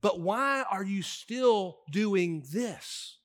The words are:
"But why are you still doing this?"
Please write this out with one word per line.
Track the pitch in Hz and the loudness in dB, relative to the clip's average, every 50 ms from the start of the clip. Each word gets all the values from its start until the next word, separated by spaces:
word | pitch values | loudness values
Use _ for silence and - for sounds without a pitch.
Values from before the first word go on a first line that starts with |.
"But | - 208 180 180 | 2 2 0 2
why | 165 175 208 233 269 277 277 269 262 - | 0 -2 0 0 2 0 0 0 0 -2
are | - 190 196 | -2 -4 -2
you | 196 196 196 | -2 -2 -2
still | 170 - - - - - 226 254 254 247 226 208 190 180 160 - _ - | -2 -4 -8 -10 -10 -8 -4 2 6 6 6 6 2 -2 -6 -12 _ -4
doing | 147 190 214 214 202 190 180 175 165 156 135 131 | 0 0 2 4 4 4 2 2 0 -4 -6 -4
this?" | 151 208 247 233 165 - - - - - - - - _ _ | -4 -2 -2 -2 -4 -8 -12 -12 -12 -12 -12 -14 -16 _ _